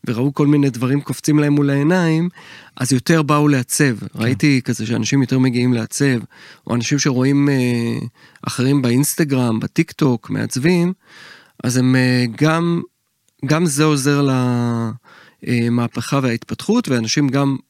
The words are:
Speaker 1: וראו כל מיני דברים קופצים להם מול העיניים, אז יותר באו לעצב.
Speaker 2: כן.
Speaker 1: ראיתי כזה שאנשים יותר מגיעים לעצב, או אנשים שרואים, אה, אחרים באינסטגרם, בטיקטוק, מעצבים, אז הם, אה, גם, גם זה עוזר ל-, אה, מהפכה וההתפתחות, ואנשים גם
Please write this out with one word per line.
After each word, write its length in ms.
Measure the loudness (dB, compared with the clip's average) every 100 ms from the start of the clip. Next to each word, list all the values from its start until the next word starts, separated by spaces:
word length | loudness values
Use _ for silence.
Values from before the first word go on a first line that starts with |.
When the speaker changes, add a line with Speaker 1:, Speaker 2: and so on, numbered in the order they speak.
| -6
Speaker 1:
וראו 260 | -2 -2
כל 140 | 0 2
מיני 220 | 2 2
דברים 320 | -2 -2 -2
קופצים 380 | -4 -4 0 2
להם 140 | 2
מול 160 | 2 2
העיניים, 600 | 0 2 2 2 0 -2 -6 -20 -20 -20 -8
אז 140 | -2
יותר 280 | -2 2 0
באו 260 | 2 2 4
לעצב. 520 | 2 0 0 0 0
Speaker 2:
כן. 60 | -8 -2
Speaker 1:
ראיתי 460 | -2 2 2 2
כזה 220 | 0 -4 -2
שאנשים 360 | -2 0 0
יותר 180 | 2 2
מגיעים 340 | 2 2 0
לעצב, 460 | 0 -4 0 0 0 -4 -20 -20 -18 -6
או 80 | -4
אנשים 240 | -2 0
שרואים, 500 | 0 2 2 2 2
אה, 480 | 2 0 -2 -2 -4 -8 _ -20 -12 -10
אחרים 340 | -2 0 2
באינסטגרם, 760 | 2 2 0 -2 0 0 0 -2
בטיקטוק, 720 | -2 -2 -2 0 0 0 -4
מעצבים, 640 | -6 -6 -2 0 2 0 -4 _ -20 -20 -20 _ _
אז 140 | -4 0
הם, 180 | 2 2
אה, 300 | 2 2 -2 0
גם, 400 | 2 2 0 -2 -6 _ _ _ _ _ -2
גם 200 | 0 0
זה 180 | 2
עוזר 380 | 2 2 0 2
ל-, 680 | 2 2 0 0 -2 -2 -4 -8 _ -20 -20 _ -4
אה, 200 | -2 0
מהפכה 480 | 0 -2 -6 -2 -2
וההתפתחות, 640 | 0 -4 -6 -8 -2 -2 0
ואנשים 380 | -2 0 0 0
גם 280 | 0 -2 -4